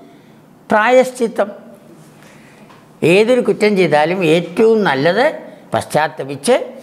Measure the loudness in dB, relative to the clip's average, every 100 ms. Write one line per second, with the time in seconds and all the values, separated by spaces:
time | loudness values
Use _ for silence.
0 | -20 -20 -20 -20 -20 _ -2 0 4 2
1 | 2 -2 -6 -4 -6 -8 -20 -20 -20 -20
2 | -20 -20 -20 -20 -20 -20 -20 -20 -20 -2
3 | 2 4 4 2 0 0 0 2 2 2
4 | 0 0 0 0 0 0 2 2 2 0
5 | 0 0 -2 -4 -12 -20 -6 -6 -2 -2
6 | -2 -4 -12 -8 -2 -2 -2 -14